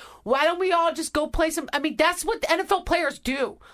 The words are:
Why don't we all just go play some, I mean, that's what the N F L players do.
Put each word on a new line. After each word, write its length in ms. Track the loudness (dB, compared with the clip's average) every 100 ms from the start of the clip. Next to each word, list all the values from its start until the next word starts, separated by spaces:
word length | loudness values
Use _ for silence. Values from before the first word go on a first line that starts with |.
| -20 -16
Why 200 | -2 2
don't 160 | 2 2
we 120 | 2
all 200 | 2 2
just 200 | 0 -4
go 140 | -4 -2
play 240 | 0 0
some, 180 | 0 -4
I 80 | -2
mean, 180 | -2 2
that's 280 | 2 2 -4
what 160 | -4
the 100 | 0
N 100 | 0
F 100 | 2
L 100 | 0
players 380 | 2 0 0 -4
do. 400 | -6 -2 -4 -6 -20